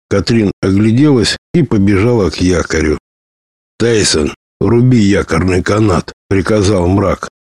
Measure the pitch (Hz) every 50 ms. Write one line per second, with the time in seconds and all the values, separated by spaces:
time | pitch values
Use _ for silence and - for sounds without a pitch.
0 | _ _ 101 101 90 - 117 113 104 92 - - - 95 95 101 107 110 113 127
1 | 156 151 135 117 95 - - - _ _ - 170 147 - 113 101 98 101 101 92
2 | 107 123 123 110 92 80 - - 92 90 87 80 - - 82 80 78 78 73 -
3 | - _ _ _ _ _ _ _ _ _ _ _ _ _ _ - 110 120 113 104
4 | 87 - - 78 73 67 - - _ _ _ _ - 101 117 120 123 127 127 117
5 | 101 98 98 85 - - - 82 90 92 90 87 85 95 101 107 110 104 87 73
6 | - - - _ _ _ 98 98 90 - 110 107 95 101 104 92 87 90 98 101
7 | 98 87 71 - - - - _ _ _